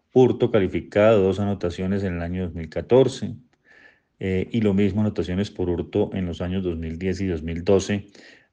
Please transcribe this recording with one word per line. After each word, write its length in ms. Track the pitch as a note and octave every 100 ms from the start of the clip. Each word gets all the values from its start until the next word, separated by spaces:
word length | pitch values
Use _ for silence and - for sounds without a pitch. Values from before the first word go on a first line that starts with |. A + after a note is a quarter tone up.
| _
hurto 400 | B2+ B2 G#2+ A#2+
calificado, 720 | A2 F#2 E2+ - G2+ G#2+ A2+
dos 180 | F#2+ F#2+
anotaciones 640 | G2+ G2 F2 E2 F#2 G2
en 120 | G2 F2
el 60 |
año 260 | E2+ F2+ F#2
dos 60 |
mil 140 | D#2+ D#2+
catorce, 680 | - - B2 B2+ - G#2 G#2+ _ _ _ _ - _ _ _
eh, 300 | F#2+ F#2 -
y 80 | A#2
lo 140 | A2
mismo 260 | F#2+ G2+ F#2+
anotaciones 500 | G#2+ G#2 F2 F2+ G#2
por 200 | - F2+
hurto 400 | F2 D#2 G2+ G2
en 120 | G2 F2+
los 160 | D#2+
años 240 | F2 F#2+ F#2
dos 120 | E2
mil 220 | E2 D#2+
diez 220 | F#2+ E2+
y 60 | F#2+
dos 160 | E2+
mil 200 | D#2+ E2
doce, 440 | F2+ G2 F#2 G2+ - - - - _